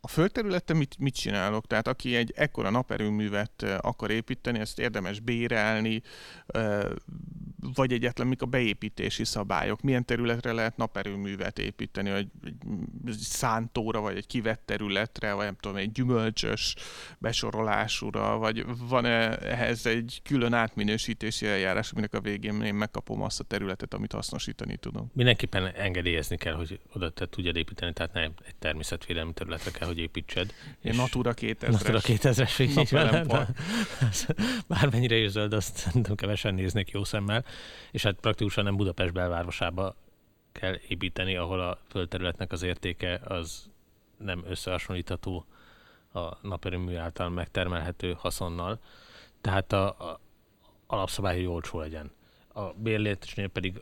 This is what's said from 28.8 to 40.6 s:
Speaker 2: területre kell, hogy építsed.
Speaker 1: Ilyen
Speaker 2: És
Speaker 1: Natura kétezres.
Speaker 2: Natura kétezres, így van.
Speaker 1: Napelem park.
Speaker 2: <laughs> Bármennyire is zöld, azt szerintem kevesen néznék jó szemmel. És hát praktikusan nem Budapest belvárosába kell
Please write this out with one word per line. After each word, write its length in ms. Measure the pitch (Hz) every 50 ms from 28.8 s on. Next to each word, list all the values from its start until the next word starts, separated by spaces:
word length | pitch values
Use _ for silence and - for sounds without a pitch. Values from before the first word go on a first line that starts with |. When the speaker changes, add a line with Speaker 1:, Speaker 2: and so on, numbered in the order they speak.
| 78 - 85 80 - - 87 82 80 80 80
Speaker 2:
területre 380 | - - - 82 78 - -
kell, 160 | - - -
hogy 100 | 85 85
építsed. 560 | 82 82 80 - 82 - - - 92 90 104 - - - 143 - -
Speaker 1:
Ilyen 140 | - - 113
Speaker 2:
És 60 | 120
Speaker 1:
Natura 320 | 123 127 - 127 120 120 117
kétezres. 480 | - - 110 113 - - 120 117 101
Speaker 2:
Natura 180 | 95 113 - 110
kétezres, 600 | - - 117 104 - 135 117 120 131 - - -
így 120 | 131 123 -
van. 120 | 156 147 - 131 147 160
Speaker 1:
Napelem 240 | - - 165 165
park. 220 | 139 - 151 131 - 123 - 151 175 220 233 214 - - - 135 113
Speaker 2:
<laughs> 580 | 98 - - - 160 - 214 247 262 233 175
Bármennyire 480 | - 175 - - 143 110 120 123 123 113
is 140 | 113 110 101
zöld, 240 | 98 107 104 107 107
azt 220 | 107 - - -
szerintem 400 | - - 90 - 127 110 - 107
kevesen 380 | - - 101 104 - - 107 95
néznék 360 | 92 92 92 85 107 95 -
jó 140 | - 101 104
szemmel. 420 | - - 107 98 101 104 117 - - - - - - - - - -
És 120 | - - -
hát 120 | 107 92 -
praktikusan 440 | - 113 104 - 110 101 - - 101
nem 120 | 101 98
Budapest 380 | 98 104 95 87 - 95 87 85
belvárosába 840 | 92 90 90 87 85 85 87 85 - - 87 82 92 98 92 - - - - _ _ _ _ _ _ _ _
kell 240 | _ -